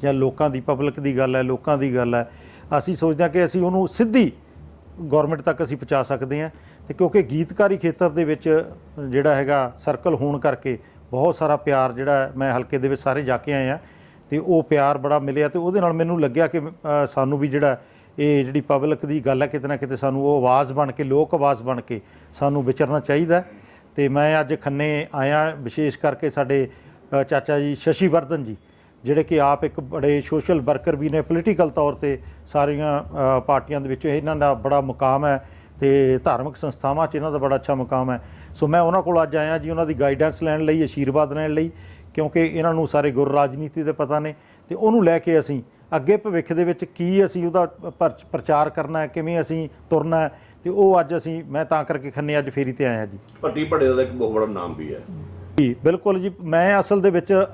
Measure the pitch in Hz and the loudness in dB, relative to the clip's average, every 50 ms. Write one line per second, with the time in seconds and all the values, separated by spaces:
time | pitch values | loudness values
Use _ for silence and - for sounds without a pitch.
0 | 143 143 135 131 135 127 131 - 151 147 131 131 120 156 143 127 147 135 131 151 | -2 0 2 2 0 0 0 0 0 0 0 -2 -2 -2 -2 -2 -2 -2 0 0
1 | 139 139 131 127 135 131 131 131 127 127 127 123 - 156 147 131 139 135 123 127 | 0 0 2 2 0 2 2 0 0 0 -2 -2 0 0 0 0 0 0 0 0
2 | 120 120 120 120 117 - - - - - - - - - 151 143 - 185 175 - | 0 2 0 0 -2 -4 -8 -20 -20 -20 -20 -16 -6 -2 -2 -2 0 -2 -2 0
3 | 165 165 151 143 175 160 151 180 175 - - 185 175 180 185 185 185 180 - - | 0 0 2 2 0 2 2 2 2 2 2 0 0 0 2 0 0 0 0 0
4 | 240 220 214 254 202 127 - - - - - - - - - - - - - - | 0 4 4 4 4 2 0 -6 -20 -20 -20 -20 -20 -20 -20 -20 -20 -20 -16 -12
5 | 170 139 139 151 147 147 160 143 - 170 147 165 160 123 143 127 127 - 151 135 | -4 0 2 2 2 2 -2 -2 -2 -2 0 0 -2 -4 -4 -6 -4 0 0 0
6 | 120 - 139 120 131 131 143 151 156 156 - - - - - - - - 143 - | 0 0 -2 -4 -4 -4 -4 -4 -4 -6 -10 -14 -20 -20 -20 -20 -14 -8 -2 0
7 | 185 160 - 202 151 110 143 156 165 - 180 - 202 202 196 - 170 165 147 - | 0 2 4 2 2 2 0 -4 -4 -2 0 2 2 2 2 0 -2 -2 0 2
8 | 180 165 147 170 165 147 156 - - 160 156 160 - - - - - - - 151 | 0 0 2 0 0 0 -2 -2 2 2 2 2 0 -2 -10 -20 -20 -18 -14 -10
9 | 143 127 123 143 139 151 143 135 139 139 143 139 131 120 - - - 156 135 - | -6 -2 0 2 4 4 2 2 2 2 2 0 0 -2 -4 -6 -4 -2 -2 0
10 | - 180 156 110 139 147 147 131 156 147 123 - - 135 117 - - - - - | 0 0 0 0 0 -2 -2 0 0 -2 -2 -2 -4 -6 -6 -6 -8 -18 -20 -20
11 | - - 123 127 147 175 165 - 160 151 147 143 - 151 139 131 131 127 117 123 | -14 -8 -4 0 0 0 0 0 0 0 0 0 0 0 2 2 2 0 -2 -4
12 | 135 143 143 135 135 139 143 131 135 135 120 127 127 - 147 131 131 135 139 - | -2 0 2 0 0 -2 -4 -4 -2 0 0 -2 -2 -2 -4 -2 0 0 -2 -2
13 | - 139 131 151 143 127 127 117 - 147 143 135 131 131 143 165 - - - - | -2 -2 -2 -2 0 -2 -2 -2 -2 -2 -2 -2 -2 -2 -4 -6 -8 -16 -20 -20
14 | - - - - - - 143 156 - 190 170 160 151 - 156 143 139 143 147 135 | -20 -20 -20 -18 -10 -6 -4 -4 0 2 2 2 2 2 2 4 4 2 2 0
15 | 131 143 147 147 139 139 135 147 147 147 - 180 170 180 185 208 180 170 160 165 | 0 0 0 0 0 0 0 0 0 0 0 -2 -2 0 0 2 2 2 2 0
16 | 165 165 175 165 147 131 120 160 165 - 170 165 147 160 - - - 151 147 147 | 0 0 0 0 0 0 2 2 0 2 0 -2 -4 -6 -12 -10 -4 -2 0 0
17 | 143 - - 139 135 135 147 139 147 139 131 143 147 139 123 - - - - - | 0 0 0 0 0 0 0 -2 -2 0 0 2 2 2 0 0 -6 -18 -20 -20
18 | - - - - 147 147 147 139 131 131 139 147 - - 143 135 139 151 151 120 | -20 -14 -6 -2 2 2 4 2 2 0 -2 -2 0 0 0 0 0 0 -2 -2
19 | 156 147 151 151 117 135 135 131 147 139 156 139 127 139 143 127 143 127 135 - | -4 -4 -4 -2 0 0 0 0 0 -2 -4 -6 -6 -6 -6 -6 -6 -6 -6 -4
20 | 139 135 131 139 139 143 147 139 123 127 127 135 143 123 135 147 147 131 - - | -2 -2 -2 0 0 2 2 2 2 4 4 2 2 0 -2 -2 -2 -2 -2 -6
21 | 143 131 135 147 156 147 170 151 143 143 135 107 117 127 127 120 - - 120 101 | -2 0 2 2 2 2 0 0 2 0 0 0 -4 -6 -6 -6 -6 -8 -10 -10
22 | - - - - - - - - 143 143 143 143 127 127 131 - 151 139 151 147 | -10 -14 -20 -20 -20 -16 -8 -2 -2 0 0 0 0 0 0 0 0 0 0 -2
23 | 139 - 143 151 170 160 170 180 185 - - - - - - - _ - - 147 | 0 0 0 2 2 2 2 0 0 -2 -16 -20 -20 -20 -20 -20 _ -10 -2 0
24 | 143 131 135 143 147 156 156 156 147 135 160 - - 143 139 143 151 151 151 147 | 0 2 2 2 2 4 2 2 0 0 -2 -4 -4 -4 -2 -2 -2 0 -2 -2
25 | 160 - - 139 135 139 147 151 156 160 156 147 127 113 - 156 151 139 127 - | -4 -4 -4 -2 0 2 2 2 0 0 -4 -6 -10 -8 -4 -2 -2 -2 -2 0
26 | - 147 135 - 160 143 - 147 135 127 135 139 127 - - - - - - - | -2 -2 -2 0 -4 -4 -2 -2 -2 0 0 0 0 -2 -6 -16 -20 -20 -20 -20
27 | - - 139 139 131 - 151 135 - - 147 143 143 143 143 135 - 165 143 - | -10 -2 0 0 0 2 0 -2 0 0 -2 0 0 -2 -4 -2 0 0 2 2
28 | 190 170 151 165 151 131 165 151 127 110 104 - _ _ _ _ _ _ _ _ | 2 4 4 2 0 0 -6 -6 -6 -8 -12 -14 _ _ _ _ _ _ _ _
29 | 113 127 147 160 147 - 170 151 139 139 143 139 160 147 - 160 135 127 165 151 | -2 0 2 2 2 2 2 2 4 4 2 0 -2 -6 -6 -8 -12 -8 -6 -2
30 | 135 147 147 143 135 - 156 156 - - 175 151 123 147 143 127 - 170 151 139 | 0 2 2 0 0 -2 -4 -2 0 0 0 0 2 0 -2 0 0 -2 -2 -2
31 | 151 156 151 156 - - 165 170 165 220 185 160 170 151 - 160 147 147 143 - | -2 -2 -2 -2 -2 -2 -2 0 0 0 2 2 2 0 2 0 0 0 -2 -2
32 | 156 143 135 127 - - - - - - - 147 143 147 147 143 151 151 143 147 | -2 -4 -4 -4 -8 -14 -20 -20 -10 -4 0 0 0 0 0 -2 -2 -2 -2 -2
33 | - - - 151 135 131 135 127 - - 139 131 - - 151 139 135 131 135 131 | -4 -6 -4 -2 0 2 2 2 2 2 0 0 0 -2 -6 -6 -4 -4 -6 -4
34 | - 151 143 151 143 156 156 147 143 143 135 117 - 139 143 143 135 131 123 - | -2 -2 -2 -2 -2 -2 -2 2 2 2 2 0 0 0 0 0 0 -2 -4 -2
35 | 139 131 135 139 147 147 139 135 - - - - - - - - 139 135 139 139 | 0 2 2 2 2 0 0 -2 -4 -10 -20 -20 -20 -18 -8 0 2 4 4 6
36 | 135 131 131 123 - 170 123 117 131 151 131 - 160 139 - - - 135 143 160 | 4 4 2 2 2 0 0 0 -2 -6 -8 -8 -8 -8 -6 -4 -4 -2 0 0
37 | 160 156 156 147 151 156 143 139 135 135 135 127 - - 139 131 123 - 131 131 | -2 -2 -2 -4 -4 -4 -4 -2 0 0 0 0 0 -2 -2 -2 -2 -2 -2 -2
38 | 131 131 123 120 - - - - - - - - 156 147 165 175 170 165 180 190 | -2 -2 -4 -6 -8 -14 -20 -20 -20 -12 -6 -2 0 2 4 4 4 4 2 0
39 | 165 175 175 165 160 147 156 156 151 156 165 160 147 160 165 165 165 156 156 123 | 0 2 2 2 2 2 0 -2 -2 0 -2 -4 -4 -4 -2 -2 -2 -2 0 0
40 | 143 139 143 135 156 156 135 - 165 156 151 156 156 156 156 160 156 147 - 147 | 0 0 2 2 0 0 0 -2 -2 -2 0 0 2 2 2 2 0 -2 -2 -2
41 | 139 135 135 151 151 135 143 156 156 156 151 160 165 165 - - - - - - | -2 0 2 2 0 0 -2 -4 -4 -2 0 -2 -2 -2 -6 -12 -20 -20 -20 -20
42 | - - - 160 151 147 - 165 165 156 165 165 160 170 165 160 156 - - 147 | -18 -10 -4 -4 -4 0 0 0 0 0 0 0 0 0 0 0 -2 0 0 2
43 | 143 147 120 135 143 135 139 143 143 131 131 147 156 143 - 165 151 156 143 - | 2 2 2 2 0 2 2 2 2 2 0 -6 -10 -8 -6 -6 -4 -4 -2 -2
44 | 147 131 151 151 151 156 147 - _ _ - - - - 170 - 220 220 233 233 | -2 -2 -2 -2 -2 -4 -10 -12 _ _ -20 -20 -12 -10 -6 0 2 4 4 6
45 | 185 165 170 160 - 170 165 156 - - 143 123 - - _ _ - - 165 151 | 4 4 4 2 2 4 2 2 2 2 -4 -6 -8 -10 _ _ -10 -4 -4 -2
46 | 131 165 208 208 208 214 175 165 156 - 165 170 175 175 170 - 175 - - - | 2 2 2 2 2 -2 -2 -2 -2 -2 0 0 0 0 0 -4 -6 -10 -8 -4
47 | 170 180 190 196 196 - - 180 170 170 165 185 175 165 - - 165 170 - - | -2 0 2 4 2 2 0 -2 -4 0 0 0 0 0 -4 -10 -14 -10 -4 0
48 | 170 160 - - - - - 135 - - 151 147 147 151 151 160 147 143 160 156 | -2 -2 -2 -4 -14 -8 -8 -6 -2 0 2 2 2 0 -2 -6 -6 -4 -4 -4
49 | 156 131 - 170 156 165 170 165 139 - 165 160 156 139 - - - - 160 151 | -4 -4 -6 -6 -4 -4 -2 -2 -2 -2 -4 -6 -6 -8 -12 -12 -4 0 0 0
50 | 147 165 165 160 156 139 - - - - - - - 175 190 202 196 196 185 175 | 2 2 0 0 0 0 -4 -10 -20 -20 -18 -10 -6 -2 2 4 6 6 6 6
51 | 165 143 175 160 - 165 160 165 151 147 139 151 160 - 165 156 139 - 156 135 | 4 2 -2 -4 -4 -4 -8 -8 -8 -6 -4 -4 -2 0 0 0 0 -2 -4 -6
52 | 135 139 - 143 147 147 147 147 139 135 - 139 135 127 123 - 139 123 117 110 | -6 -8 -6 -6 -4 0 0 0 0 -2 -2 -2 -2 -2 -2 -2 0 0 0 -2
53 | 107 101 98 98 - - - - - 147 - 151 156 156 170 139 135 131 127 127 | -4 -6 -10 -14 -18 -20 -12 -6 -6 -4 -2 -2 -2 0 0 2 2 4 4 2
54 | 131 - 123 123 113 110 107 110 110 110 101 90 87 85 78 76 78 76 - - | 0 -2 -2 -4 -2 -2 0 0 -2 -2 -2 -6 -8 -8 -8 -10 -10 -10 -10 -12
55 | - - 175 151 - - - - - - - - 139 120 123 - - 160 180 170 | -14 -16 -16 -16 -16 -16 -16 -18 -16 -6 0 0 2 0 0 0 0 0 0 2
56 | - 208 196 185 185 196 180 - 175 156 165 165 180 196 202 196 - - 208 196 | 0 0 0 0 -2 -6 -8 -8 -6 0 2 2 4 4 2 2 2 2 2 2
57 | 180 202 170 175 175 - 196 190 196 - | 2 2 2 2 2 2 2 2 2 0